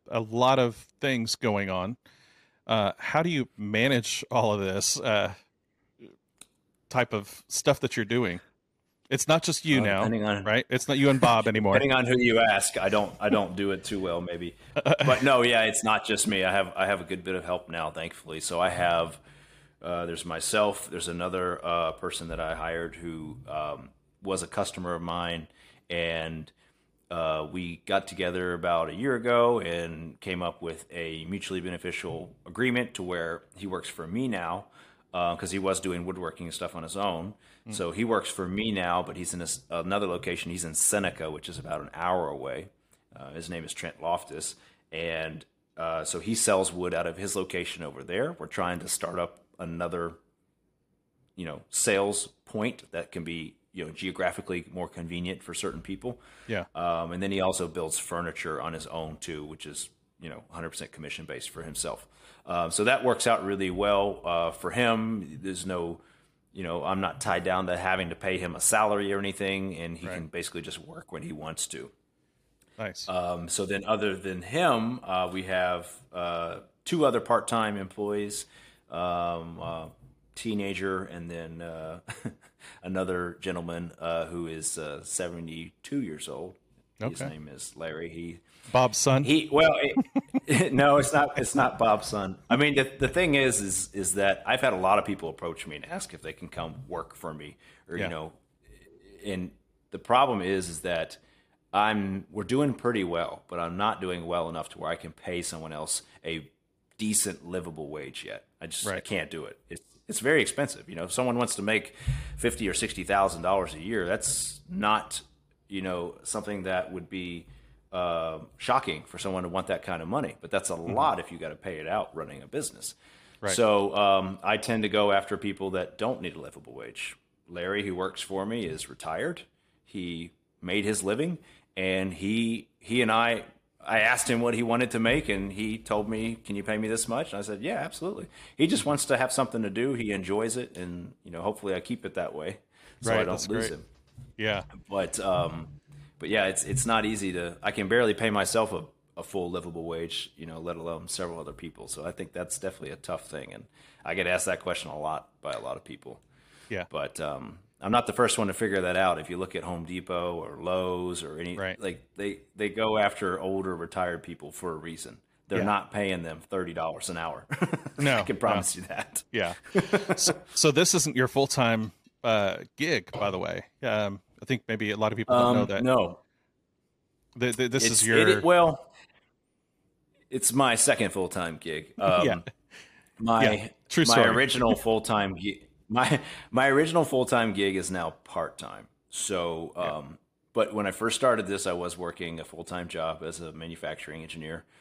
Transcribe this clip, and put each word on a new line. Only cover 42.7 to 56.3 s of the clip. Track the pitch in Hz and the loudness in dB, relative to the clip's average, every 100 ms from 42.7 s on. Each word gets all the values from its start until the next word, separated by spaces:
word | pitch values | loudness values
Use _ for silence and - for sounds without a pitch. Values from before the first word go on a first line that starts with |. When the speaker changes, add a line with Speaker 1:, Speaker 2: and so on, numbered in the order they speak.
| _ _ _ _ - | _ _ _ _ -18
Speaker 2:
Uh, | 69 | -14
his | 76 82 | -12 -8
name | 87 | -8
is | 78 | -8
Trent | - 85 - | -10 -10 -6
Loftus. | 82 87 - 73 - - _ _ _ | -2 -2 -2 -8 -8 -10 _ _ _
And, | 80 85 80 80 76 - _ _ - | -6 -4 -4 -4 -8 -16 _ _ -8
uh, | 82 82 78 | -4 -4 -4
so | 87 | -6
he | 85 | -2
sells | 113 - 95 95 | 0 4 4 4
wood | 87 90 82 | 0 -2 0
out | 85 | -2
of | 82 | -4
his | 98 101 | -4 -4
location | 92 90 85 85 | -4 -4 -6 -8
over | 78 67 | -10 -12
there. | 67 90 143 | -6 -4 -4
We're | 175 - | -6 -10
trying | - 87 87 | -4 -2 -4
to | 85 | -4
start | - 82 85 | -4 -4 -4
up | 87 - _ - | -6 -8 _ -12
another, | 87 85 87 87 85 82 _ _ _ _ _ _ _ _ _ _ _ - | -10 -6 -4 -2 -4 -8 _ _ _ _ _ _ _ _ _ _ _ -12
you | 82 | -10
know, | 73 - | -10 -8
sales | - - 98 101 101 - _ _ | -2 2 4 2 0 -6 _ _
point | 107 117 - - | -4 -4 -4 -10
that | 85 80 | -10 -8
can | 90 | -10
be, | 82 82 78 - _ | -8 -8 -10 -16 _
you | 92 78 | -12 -10
know, | |
geographically | 80 95 87 90 - - 90 - | -8 -8 -2 -2 -2 -6 -6 -6
more | 87 85 | -8 -8
convenient | - 82 87 87 90 | -8 -8 -6 -6 -8
for | - | -10
certain | 82 95 - | -6 -6 -6
people. | - 95 120 123 - | -10 -10 -8 -12 -16